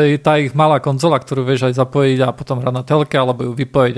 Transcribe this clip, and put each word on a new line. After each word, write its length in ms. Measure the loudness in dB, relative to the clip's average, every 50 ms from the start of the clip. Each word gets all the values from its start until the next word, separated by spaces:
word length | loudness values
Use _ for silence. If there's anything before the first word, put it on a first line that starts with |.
| 2
je 160 | 2 2 2
tá 160 | 2 0 2 2
ich 160 | 0 -2 0
malá 240 | 2 2 2 2 2
konzola, 400 | 0 -2 -2 0 0 0 0 0
ktorú 240 | -2 -4 -6 -4
vieš 320 | -2 -2 0 0 0 -2 0
aj 80 | 0
zapojiť 480 | -2 0 0 0 2 2 2 2 0 0
a 0 |
potom 320 | -2 -6 -6 -8 -6 -4
hrať 120 | -4 -4 -4 -4
na 80 | -2
telke, 320 | 0 0 0 0 0 0 0
alebo 320 | 0 0 -2 -4 -4 -6
ju 80 | -4 -6
vypojiť 380 | -6 -2 0 0 2 2 0